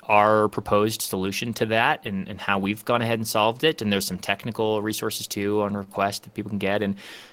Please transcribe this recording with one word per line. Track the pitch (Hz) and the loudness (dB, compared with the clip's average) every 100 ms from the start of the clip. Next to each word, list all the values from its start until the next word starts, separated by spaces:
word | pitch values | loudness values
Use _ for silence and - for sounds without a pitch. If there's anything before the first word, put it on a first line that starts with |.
our | - 104 107 107 107 | 2 6 6 6 4
proposed | - - 104 110 113 | 0 0 2 2 0
solution | - 98 95 101 120 | -4 -4 -2 -4 -6
to | 110 110 | -4 0
that, | 110 127 156 113 | 2 2 0 -4
and, | 98 - | -6 -6
and | 101 | -6
how | - 98 | 0 0
we've | 98 107 - | 0 -2 0
gone | 120 | 0
ahead | 117 113 | 0 -2
and | 110 | 0
solved | 110 107 117 | 2 2 2
it. | 160 156 | 0 0
And | 104 | 0
there's | 101 98 | 0 0
some | 92 | -4
technical | - 101 120 110 110 107 | -4 -4 -4 -2 0 0
resources | 107 107 110 - - | -2 -4 -4 -6 -8
too | 104 101 104 | -4 -2 0
on | 101 101 | 0 -2
request | 98 - 98 - | -6 -2 -2 -4
that | - | -10
people | - 104 | -12 -8
can | 104 | -4
get. | 98 104 | -2 0
And, | 101 98 - - - | -2 -4 -10 -20 -20